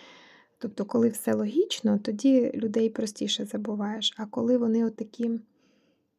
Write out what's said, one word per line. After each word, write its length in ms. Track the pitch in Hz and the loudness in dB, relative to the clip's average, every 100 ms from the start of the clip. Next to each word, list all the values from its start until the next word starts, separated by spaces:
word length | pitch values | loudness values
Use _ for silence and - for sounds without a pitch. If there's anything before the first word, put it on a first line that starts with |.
| - - - - _ _ | -20 -20 -20 -20 _ _
Тобто, 280 | 233 - 208 | -8 -6 -2
коли 240 | 233 233 | 2 2
все 240 | 220 - | 2 -2
логічно, 640 | 214 214 277 427 - 214 208 | 0 0 0 0 0 2 2
тоді 520 | 214 208 277 262 233 | 0 2 4 6 4
людей 380 | - 220 226 226 | 0 -2 0 0
простіше 560 | 220 214 - 208 - 208 | 0 -6 -4 -4 -4 -4
забуваєш. 680 | 208 208 208 202 214 208 - | -6 -4 -4 -4 -4 -6 -6
А 80 | 208 | -6
коли 320 | 233 233 247 | -2 2 2
вони 280 | 233 226 226 | 2 2 0
отакі 540 | 220 220 - 233 233 - _ _ _ _ _ _ | -4 -10 -6 -4 -4 -8 _ _ _ _ _ _